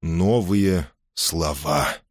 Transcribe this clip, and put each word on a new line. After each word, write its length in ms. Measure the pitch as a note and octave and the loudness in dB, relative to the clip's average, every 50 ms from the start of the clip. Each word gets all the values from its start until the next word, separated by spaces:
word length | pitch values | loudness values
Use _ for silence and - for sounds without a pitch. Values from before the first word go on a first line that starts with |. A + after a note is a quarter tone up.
новые 880 | - E2 E2 E2+ F2+ G2 A#2 B2 G#2+ F2 G2+ G#2 G2 F#2+ F#2+ F2+ D#2 - _ _ _ _ _ | -4 -2 0 2 2 4 2 2 2 2 2 2 4 4 2 0 -2 -4 _ _ _ _ _
слова. 800 | - - - - E2+ E2 D2+ D2 C2+ D2 D2+ D2 D2 - - - - _ _ | -6 -4 -4 -2 -2 -2 -2 -2 -4 -2 -2 0 0 0 -2 -4 -6 _ _